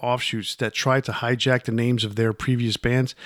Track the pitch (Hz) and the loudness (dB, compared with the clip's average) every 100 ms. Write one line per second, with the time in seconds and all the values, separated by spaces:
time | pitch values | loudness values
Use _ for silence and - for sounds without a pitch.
0 | 120 123 - 113 98 - 117 - 131 131 | -2 0 -2 -4 -6 -4 -4 -2 2 2
1 | 131 107 120 123 135 127 - 113 120 123 | 0 -4 0 0 2 2 0 0 2 2
2 | 107 104 113 107 - 123 117 104 117 123 | 0 0 0 0 0 0 0 0 0 2
3 | 127 - | 0 -4